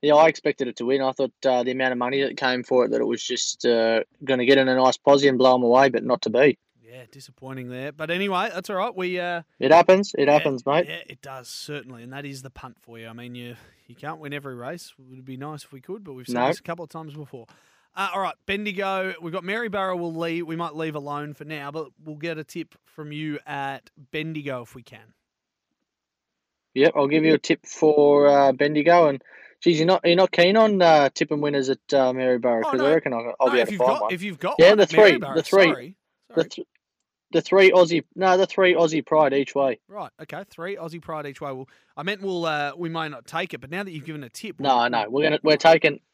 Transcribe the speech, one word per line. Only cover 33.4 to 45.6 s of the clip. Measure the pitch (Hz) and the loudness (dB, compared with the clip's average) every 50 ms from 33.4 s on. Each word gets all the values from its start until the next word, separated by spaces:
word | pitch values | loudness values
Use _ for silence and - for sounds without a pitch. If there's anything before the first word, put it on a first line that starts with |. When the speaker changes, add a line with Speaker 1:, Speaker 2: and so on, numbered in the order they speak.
Speaker 1:
I'll | 135 127 | 0 2
Speaker 2:
No, | 117 | 2
Speaker 1:
be | 123 | 2
able | 117 | 0
Speaker 2:
if | - | 0
Speaker 1:
to | - | -2
Speaker 2:
you've | 98 | 0
Speaker 1:
find | 123 127 - | 0 0 0
Speaker 2:
got, | 294 - | 0 -2
Speaker 1:
one. | - 185 | -4 -6
Speaker 2:
if | 175 175 | -6 -8
you've | 208 180 143 | -10 -12 -8
got | - 175 - - | -6 -6 2 6
Speaker 1:
Yeah, | - 180 | 6 6
Speaker 2:
one | 214 214 | 8 6
Speaker 1:
the | 202 | 4
Speaker 2:
at | - | 2
Speaker 1:
three, | 165 160 214 | 6 6 8
Speaker 2:
Maryborough, | 202 160 123 110 139 135 | 8 6 4 -2 -4 -4
Speaker 1:
the | 160 156 | -6 -4
three, | - - 196 190 | 2 4 4 4
Speaker 2:
sorry. | 170 143 123 123 151 190 _ _ _ _ _ _ _ | 4 2 -2 -8 -16 -20 _ _ _ _ _ _ _
Speaker 1:
the | _ - 165 | _ -4 -4
Speaker 2:
Sorry. | - | -4
Speaker 1:
th-, | - - 392 _ _ _ _ _ _ _ _ _ _ _ _ _ - | -6 -16 -18 _ _ _ _ _ _ _ _ _ _ _ _ _ -4
the | 165 151 | -4 -2
three | - - 196 196 190 180 | 2 4 6 6 6 8
Aussie, | 185 180 160 170 160 - _ _ | 6 4 4 2 -4 -4 _ _
no, | 180 185 190 185 | -2 2 2 4
the | 185 190 | 4 2
three | - - - 190 185 175 | 0 2 2 2 4 4
Aussie | 160 170 160 156 156 - | 4 2 2 0 -2 -4
Pride | - 160 156 156 143 139 | 0 2 2 4 4 2
each | 139 139 - - | 0 -2 -2 -2
way. | 139 139 135 120 - _ _ | -2 -2 -2 -2 -6 _ _
Speaker 2:
Right, | 196 208 175 131 _ _ 156 | -14 -14 -14 -14 _ _ -20
okay, | _ - 151 196 _ | _ -16 -16 -16 _
three | _ - 165 185 202 | _ -16 -14 -14 -12
Aussie | 196 165 165 156 170 156 | -12 -14 -14 -16 -16 -14
Pride | - 165 156 147 | -12 -12 -10 -10
each | 143 139 - | -12 -14 -12
way. | 156 143 135 | -12 -12 -12
Well, | 131 135 _ _ _ _ _ _ | -12 -14 _ _ _ _ _ _
I | - 147 | -12 -8
meant | 180 196 180 196 | -8 -8 -8 -8
we'll, | 196 185 175 170 | -6 -6 -4 -4
uh, | 160 156 147 147 143 139 | -2 -2 -2 -4 -6 -6
we | 170 175 165 | -8 -10 -8
may | 165 165 160 156 | -6 -8 -8 -8
not | 147 123 - | -10 -14 -18
take | - - 165 180 180 - | -10 -8 -8 -8 -8 -10
it, | 135 | -14
but | 123 135 | -14 -12
now | 156 185 202 | -12 -10 -10
that | 190 | -10
you've | 170 156 135 | -12 -14 -14
given | 165 156 151 139 | -14 -14 -14 -14
a | 117 | -16
tip, | _ - - - 170 _ | _ -16 -16 -16 -12 _
Speaker 1:
No, | 139 143 131 123 | 0 2 2 2
Speaker 2:
we'll, | 117 123 | 2 0
Speaker 1:
no, | 123 117 107 104 | 0 -2 -4 -2
we're | 117 139 151 | -2 -2 0
gonna, | 156 151 156 - | 0 0 0 2
Speaker 2:
we'll | 160 151 | 2 2
Speaker 1:
we're | |
taking | 147 | 6